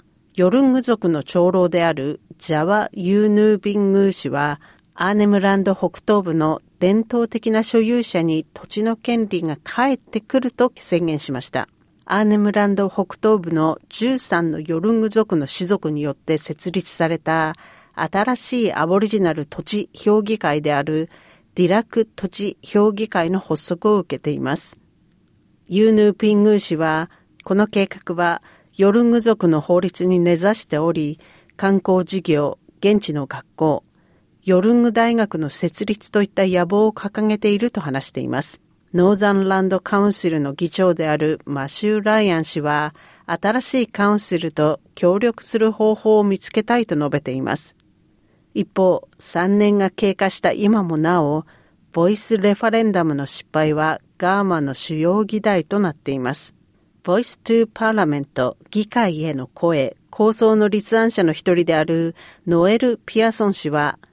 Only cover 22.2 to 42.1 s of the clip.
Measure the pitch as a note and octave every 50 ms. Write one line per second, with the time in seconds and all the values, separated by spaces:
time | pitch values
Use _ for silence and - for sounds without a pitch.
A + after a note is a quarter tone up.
22.2 | - F3+ - - G3+ G3+ - _ - - - G#3 G#3 G#3+ G3+ G3+ A3 A3 - F#3+
23.2 | E3 E3+ F#3 F#3+ - - D#3+ D3+ - - F3+ E3+ - G#3+ G#3 G3+ E3+ - C#3+ C3
24.2 | - D3+ D3 C#3 C3 C3 C#3+ - - - - _ _ _ _ _ _ _ _ _
25.2 | _ _ _ _ _ _ _ _ _ - F3+ G3 G#3+ A3 A3 G#3+ G#3 G#3 G3 -
26.2 | A3 G#3+ G#3 G#3 G#3 G#3+ G#3+ G3+ - - F3 D3+ D#3+ D#3+ D#3 D#3+ E3 - _ _
27.2 | _ _ _ _ - - G3 G3 G#3+ G#3 - G#3 G3 F#3+ - - - - F3 E3+
28.2 | F3 E3+ E3+ - _ - _ _ _ _ _ - F#3+ G3+ G3+ A#3 A#3+ A#3 A#3 A#3
29.2 | A3 A3+ A3 - - E3+ D#3+ D3+ D3 - F3 F3+ F#3 F#3 - - F3+ F#3 F#3 F3+
30.2 | E3+ F3 F3 D#3+ F3 G3+ A3 - - - - D3 D#3 E3+ E3 D#3+ D3+ D3 D3+ -
31.2 | - - _ _ _ _ _ - - G3 G3 F#3+ - - F#3 F#3 F3+ D#3+ - F#3+
32.2 | E3+ - D3+ D3 D3 C#3 - - _ _ _ - - G3+ G#3+ G3+ - - D3+ D3
33.2 | C#3 - - - - _ _ - D#3+ D#3 C#3+ - _ _ _ _ _ _ _ _
34.2 | _ _ _ _ - F#3+ F#3 F3+ F#3 A3 A#3+ A#3+ A#3+ A#3 G#3 A#3 A3+ A#3 A#3 A3+
35.2 | A3 G3 - D#3+ D#3+ C#3+ - - - E3+ - - G#3 G3+ G#3+ - - - - G#3
36.2 | G3+ G3 - - G3 F#3+ F3+ F3+ F3+ E3+ G3+ G3+ G#3+ G#3+ G#3+ - - G3+ - -
37.2 | G#3+ G#3+ G#3+ G#3 G#3+ G#3 G#3 G3+ A3+ A#3+ - G#3 D#3 D3 C3 C3+ - - - C3
38.2 | C3 B2 B2 C3 C#3+ - - - _ _ _ _ _ _ - F3 F3+ F#3+ G#3 F#3+
39.2 | G#3+ G3+ G3+ G3 F#3+ F#3+ F#3+ F#3+ F#3+ F#3+ F#3+ F#3 - - - G3+ G3+ G#3 G3 -
40.2 | - F3 D#3+ D#3 C#3+ C#3 C#3 - F3 E3 - - F#3 F#3 E3+ D#3 D#3+ D#3 D3+ D3
41.2 | D3+ D3+ D#3 - - - C#3+ C#3 C3+ C#3 - - - G#3 G#3+ G#3+ G3 G#3+